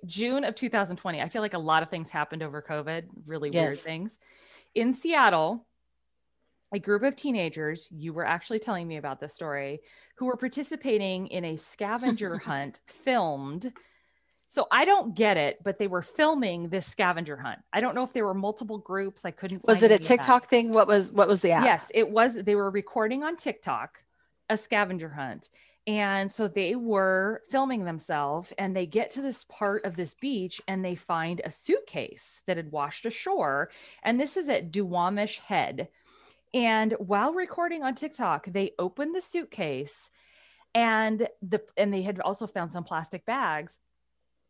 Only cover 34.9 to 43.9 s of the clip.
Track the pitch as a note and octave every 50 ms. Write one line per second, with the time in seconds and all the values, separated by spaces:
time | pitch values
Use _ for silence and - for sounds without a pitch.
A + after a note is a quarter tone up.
34.9 | F3+ F3 F3 F#3 G3+ G#3 G#3 G#3+ - - - - G3+ D#3+ - - - B2+ - -
35.9 | _ _ _ _ - - - - _ _ _ _ - B3+ A#3+ A3+ A3 A3 A3 A3
36.9 | A3 - G#3 F3+ G#3 G3+ A3+ D4 E4 F#4 F4+ F4 - E4+ E4+ E4+ E4+ D#4+ C#4 C4
37.9 | C4 - D4+ D4+ D4+ - A#3 F3+ D3+ - - F#3+ F3 G3+ G3 - - - F3+ F#3
38.9 | - - D4 D#4 E4+ F#4 - - - E4+ E4 - - A3 F3 D3+ C3+ B2+ D3 C#3+
39.9 | - - - - _ _ _ _ _ _ _ _ _ _ _ _ - A#3 A#3 A3+
40.9 | A3 G#3+ A3 A3 A3 G#3 A#3+ - - - G3 F3+ G#3+ G#3 G#3+ - - - G3 G3+
41.9 | G3 F#3+ F#3 G3+ G3 F3+ - F3 G3 - A3 G3 - G3 E3+ D#3+ F3 F3 E3 -
42.9 | E3+ D#3+ D#3+ - - F3 - A3+ A#3 C#4 B3 E3+ D#3 D3+ D#3+ - - - _ _